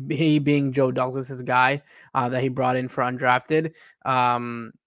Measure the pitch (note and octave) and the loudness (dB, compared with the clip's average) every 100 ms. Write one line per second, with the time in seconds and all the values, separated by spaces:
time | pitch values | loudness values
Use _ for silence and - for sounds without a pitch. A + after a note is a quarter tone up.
0 | C3+ D3 D#3+ D3+ C#3+ D3 C#3 C3 C3 B2+ | -6 0 2 2 2 2 0 2 0 0
1 | B2+ C3+ C3 C3 B2+ B2+ B2+ C#3+ - - | -4 -4 -8 -10 -2 2 2 2 -6 -20
2 | - - B2 B2+ C3 B2+ B2+ B2+ B2+ - | -6 -4 -2 0 -2 0 0 0 -2 -2
3 | B2 B2+ C3 B2+ - D#3 D#3+ - - _ | -2 0 2 2 2 -2 -2 -8 -20 _
4 | - B2+ B2 A#2+ A#2+ A#2 A2+ - | -2 0 2 0 -4 -8 -12 -18